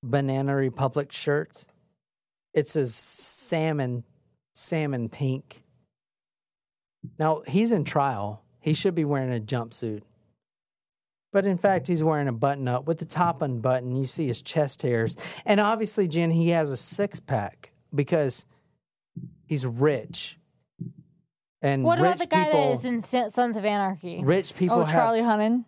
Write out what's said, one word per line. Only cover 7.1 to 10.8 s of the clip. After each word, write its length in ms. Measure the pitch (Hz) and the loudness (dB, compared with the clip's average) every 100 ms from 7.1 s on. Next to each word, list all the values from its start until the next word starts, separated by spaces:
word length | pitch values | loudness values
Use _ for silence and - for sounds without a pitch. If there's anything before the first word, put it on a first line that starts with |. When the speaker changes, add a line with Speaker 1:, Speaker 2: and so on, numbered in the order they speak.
| - | -2
Speaker 1:
Now, 220 | 156 156 - | 0 0 0
he's 240 | 180 226 | 0 2
in 120 | 208 | 2
trial. 600 | 135 151 139 110 101 107 _ _ | 0 0 0 -2 -6 -10 _ _
He 120 | 151 | -2
should 220 | 156 196 170 | 0 0 0
be 80 | |
wearing 300 | 147 139 131 | 0 0 -2
a 60 | 120 | -4
jumpsuit. 640 | 107 127 113 - 113 104 - _ _ _ _ _ _ _ | -4 -4 -6 -8 -8 -8 -12 _ _ _ _ _ _ _